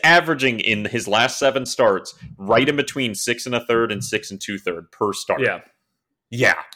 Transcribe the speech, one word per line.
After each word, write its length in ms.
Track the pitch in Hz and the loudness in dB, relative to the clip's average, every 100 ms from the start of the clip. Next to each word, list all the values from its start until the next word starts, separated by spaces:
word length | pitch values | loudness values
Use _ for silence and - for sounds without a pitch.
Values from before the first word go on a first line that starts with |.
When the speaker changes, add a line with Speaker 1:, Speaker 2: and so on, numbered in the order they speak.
Speaker 1:
averaging 560 | 160 175 165 147 131 110 | 4 4 4 0 0 0
in 240 | 110 104 104 | 0 -2 -2
his 200 | 120 98 | -4 0
last 300 | 107 127 - | 2 2 2
seven 260 | 135 131 123 | 0 0 -2
starts 480 | - 113 95 - - - - | 2 4 4 -2 -16 -18 -8
right 320 | 98 113 135 | 2 4 4
in 80 | 143 | 0
between 380 | 143 143 120 | -2 -4 -4
six 320 | 98 - 120 127 | -4 -4 -4 -4
and 80 | |
a 100 | 120 | -4
third 280 | - 117 117 | 0 0 0
and 120 | 101 | -2
six 260 | - 107 - | -4 -6 -6
and 100 | 98 | -12
two 180 | - 98 | -8 -8
third 320 | - 85 82 | -6 -8 -10
per 200 | - 104 | -4 -2
start. 280 | 92 - 95 | -2 -4 -2
Speaker 2:
Yeah. 200 | 120 87 - _ _ _ _ _ _ | -2 -4 -10 _ _ _ _ _ _
Speaker 1:
Yeah. 300 | 120 110 85 - | 0 0 0 -4